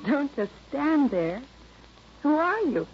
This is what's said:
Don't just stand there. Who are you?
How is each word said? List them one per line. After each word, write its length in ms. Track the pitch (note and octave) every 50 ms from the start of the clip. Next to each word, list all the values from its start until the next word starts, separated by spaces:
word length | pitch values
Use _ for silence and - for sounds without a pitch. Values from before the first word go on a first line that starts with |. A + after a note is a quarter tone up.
Don't 340 | - - C4 C#4 C#4+ C#4 -
just 180 | - G#3 G3+ - - - -
stand 420 | - C#4 C#4+ D4+ D#4+ D4+ C#4+ A#3+
there. 320 | G3+ F3+ E3 E3 F3 G#3 B3+ - - - - - - - - - - - - - - -
Who 140 | - C#4+ D4+
are 240 | D4+ E4 F4 F#4+ A4
you? 260 | A4 D#4+ A3 E3 E3 -